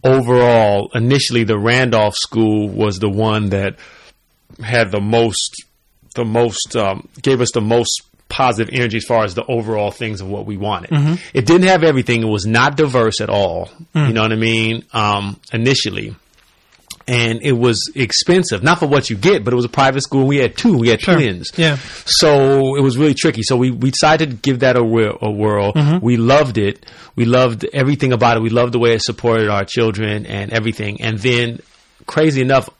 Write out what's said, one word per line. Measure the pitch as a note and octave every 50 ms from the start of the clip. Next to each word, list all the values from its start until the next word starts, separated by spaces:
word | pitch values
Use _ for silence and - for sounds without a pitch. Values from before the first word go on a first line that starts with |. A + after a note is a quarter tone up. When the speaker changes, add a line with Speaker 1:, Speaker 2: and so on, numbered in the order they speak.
| -
Speaker 1:
overall, | B2+ C3 C3+ B2 A#2 B2+ B2 B2 A#2+ A#2+ A2+ A2 G#2 G2+ G2+ G#2 - -
initially | B2 A2+ B2 C3+ C#3+ - - A#2+ A#2+ A#2
the | G#2 A2
Randolph | G2+ G2+ A#2 A#2+ C3 C3 A#2+ A2+ A2 G#2+ G#2 G2+
School | - - - - A2 A2 A2 G#2+ G#2+ G#2 G#2
was | G2 G2+ G#2 G#2 G2 F#2
the | G#2+ G#2
one | G2 G#2 A2 A2+ G#2+ G#2+ G#2 G2+
that | G2+ G2 G2 G2 - - - - - - - - _ _ _ _ _ _ _ _ - - A#2+
had | G#2 A#2+ A#2+ A2+ F#2
the | F#2+ G#2
most, | G2+ G#2 A2+ A#2 A#2 A2+ F#2 - - - - - - _ _ _ _ _ _ _ _ _ -
the | - A#2+
most, | A2 A2 A#2 A#2+ A#2 G#2 - - - -
um, | A#2 G#2 G2 G2 - - - _ -
gave | - C#3 C3+ A#2+
us | B2 -
the | - A#2+
most | G#2+ G#2+ A#2 A#2+ A#2+ - - - _ _ _ _ _ _
positive | - - C3+ B2 A2+ G#2 A2+ - -
energy | C3 B2 A#2 G#2
as | A2+ -
far | - B2 A2+ G#2+
as | G2 F2
the | A#2 -
overall | - - A#2 A2 G#2+ A2 G#2 G#2 G2+
things | - - A2+ A2 G#2+ F#2
of | F#2+
what | F#2+ G2+ G2+ G#2
we | G#2 G#2
wanted. | F#2+ G2+ G#2+ G#2 F2 F2 -
Speaker 2:
Mm-hmm. | E3 D3 C#3+ D3+ E3+ F3 - - -
Speaker 1:
It | C3+ B2
didn't | A#2+ E3+ F3+ F#3
have | F#3 F#3 F3 D#3
everything. | D#3+ C#3+ C3 A2 - A#2+ A#2 A2+
It | A2
was | G#2+ G2+ F2+
not | A2 A2+ A#2 B2 C#3+ C#3+
diverse | C#3 D#3 C#3+ B2 B2+ A2+ A2 G#2 -
at | G#2+ -
all. | G2 G2+ G2 F2+ E2+ E2 F#2 - - _ E3 _ _
Speaker 2:
Mm. | D#3 D3
Speaker 1:
You | B2+ A2
know | A2+
what | A2 A2
I | A2
mean? | A2 A2+ A2+ A2+ A2+ A2 A2 A2+ A#2 - _ -
Um, | A2+ G#2+ G#2 G#2 G2+ G2+ G2+ G2 _ _ -
initially. | - A#2 A2+ B2+ C#3 - - A2 - G2 - G#2+ G#2+ _ _ _ _ _ _ _ _ _ _ _ _ _ _ _ - _ -
And | - B2 A#2+ A#2+ A2+ A#2 A#2
it | - C#3+ C3
was | A#2 A#2+ B2 A#2 - - - -
expensive, | C3+ C3 G#2+ - - - - F3 F#3 F3 - A2+ G2 F#2+
not | D3 F3 -
for | E3+
what | C#3+ C#3+ C#3 B2+ -
you | A#2
get, | G2 G2 F3+ G#3 D#3+ G#2+
but | B2
it | A#2+
was | B2 A#2+
a | A#2
private | - - C3+ C3+ C3 C#3
school. | C3+ - - C3+ C3+
We | C3+ C#3+
had | C#3+ B2+ A#2 -
two, | - - A#3+ F#3
we | B2 A#2 A#2
had | A2+ -
Speaker 2:
Sure. | - - F3
Speaker 1:
twins. | D#3 C#3+ A2 F#2+ F2 E2+ - -
Speaker 2:
Yeah. | - E3 D#3+ C#3+ C3 - - - - -
Speaker 1:
So | - - - - D3+ D3 C#3 C3+ C3+ C#3 C#3 C3+ C3 C3+
it | C#3+
was | C3+ C3+ A#2
really | B2 D3+ D3+ C3+
tricky. | - - E3 - A2+ G#2+
So | - C3+
we, | B2 B2+ B2+
we | B2 A#2 B2 C3+
decided | B2+ - - D#3 D#3+ D#3 D#3+ D3
to | B2+
give | G#2+ - C#3 C3+ A#2+
that | C3 C3 B2
a | B2 A#2+
whir-, | A2+ A2+ A2+ A2 G#2 - -
a | - G#2+
whirl. | G#2 G#2 G#2+ G#2+ G#2 G#2 G2+ G2+ G#2
Speaker 2:
Mm-hmm. | D3+ D3 C#3+ D#3+ F3+ F3+
Speaker 1:
We | B2 B2
loved | A2+ A2+ A#2 C3+ D3 D3+ C3+ G#2+
it. | A2 G2+ G2+ - - - - - - - - _
We | - A#2+
loved | A2+ B2 B2+ C3 B2 A#2 G#2+ - - -
everything | C#3 C3+ C3+ D3 - C#3+ C3 B2+
about | A2+ A#2+ A#2+ A#2
it. | A2+ A2+
We | A#2
loved | A2 A#2+ A#2+ A#2+ A#2
the | B2
way | A#2 A#2+ A#2
it | G#2+
supported | - - A2 - - A#2 A2+ A2+ A2 G#2
our | G#2 G2+ G2+
children | - - B2+ A#2 A2+ G#2 G2+ A2 G#2+ G#2+ G#2+ G#2+
and | - G#2 G2+ G2+ G#2 A2
everything. | A2+ G#2+ A2+ A2 - G#2+ G#2 G#2 G#2
And | A2+ A2 A2 G2+
then, | G2 B2+ A#2+ A#2+ A#2+ A#2 A#2 - - _ _ _ _ _ _ _ -
crazy | - - D#3 D#3+ D#3+ C#3+ C3+
enough | B2+ B2+ C3+ C3 A#2+ - _